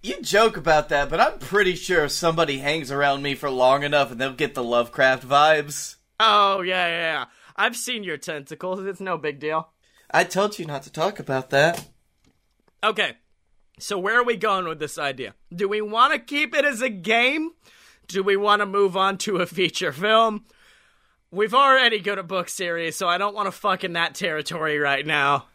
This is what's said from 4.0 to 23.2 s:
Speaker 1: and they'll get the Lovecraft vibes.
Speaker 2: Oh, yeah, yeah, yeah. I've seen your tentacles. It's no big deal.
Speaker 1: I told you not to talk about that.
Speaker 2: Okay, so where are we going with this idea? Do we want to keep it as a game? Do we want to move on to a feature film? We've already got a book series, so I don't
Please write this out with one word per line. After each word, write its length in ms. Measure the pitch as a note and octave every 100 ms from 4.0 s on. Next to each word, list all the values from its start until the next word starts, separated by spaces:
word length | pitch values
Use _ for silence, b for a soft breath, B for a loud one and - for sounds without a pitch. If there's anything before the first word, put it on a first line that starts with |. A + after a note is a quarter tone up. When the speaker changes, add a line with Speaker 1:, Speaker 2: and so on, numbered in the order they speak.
| C3+
Speaker 1:
and 100 | A#2+
they'll 120 | C3+
get 200 | B2+ C#3+
the 100 | -
Lovecraft 640 | A#2+ A#2+ A#2+ - C3+ C3 B2
vibes. 680 | C#3+ D3+ D#3 D3 C#3+ - - _ _
Speaker 2:
Oh, 420 | A3 G#3 G3+ G3
yeah, 240 | F3+ F#3 F3
yeah, 140 | E3+ E3
yeah. 120 | D3+ B2 b b -
I've 200 | G#3+ A#3+
seen 280 | - A#3+
your 140 | G3 D3
tentacles. 680 | D#3 D3+ C#3 D#3 F#3 F#3 G3
It's 160 | F#3
no 160 | F#3+ E3
big 220 | D3+ C#3+
deal. 300 | D3+ D#3+ D#3+ _ b b b
Speaker 1:
I 140 | D#3 F3+
told 340 | F#3 G#3 G3+
you 60 | D#3+
not 180 | C#3+
to 80 | -
talk 260 | - E3+ G3+
about 300 | C3+ C3 B2+
that. 380 | C#3 D#3 E3+ - _ _ _ _ _ _ _ _ _
Speaker 2:
Okay, 360 | G#3 A3 F3 A#2+ _ _ _ _ _ _
so 220 | - G3+
where 180 | F#3+ A#3
are 60 |
we 140 | B3 A3+
going 280 | G#3+ F#3+ F3
with 140 | D3
this 180 | D3+ -
idea? 360 | C#3+ B2+ A2+ - _
Do 140 | F3 G3
we 140 | G#3+
want 320 | G#3+ G#3+ C4
to 60 | D#4
keep 360 | - C#4+ D4+ D4+
it 80 |
as 180 | C#4+ A#3
a 60 | B3+
game? 640 | G3+ E3+ A3+ B3 D4+ D#4+ _ b b b b _
Do 160 | G3
we 140 | F#3+ G3
want 240 | G#3 G#3
to 40 | G3+
move 300 | G3 G3 F#3
on 220 | F#3+ G3
to 220 | - F3+
a 60 | F3
feature 460 | E3 F3+ - F3
film? 540 | C3+ G3+ A3 A3+ G#3 _ b b b b b b b _
We've 240 | F3 G#3+
already 460 | A#3+ C#4 C4 B3 A3
got 200 | F#3 G3
a 40 |
book 240 | F3 F#3 F3
series, 480 | - F3+ E3+ E3 D3+
so 140 | F#3
I 80 |
don't 180 | F3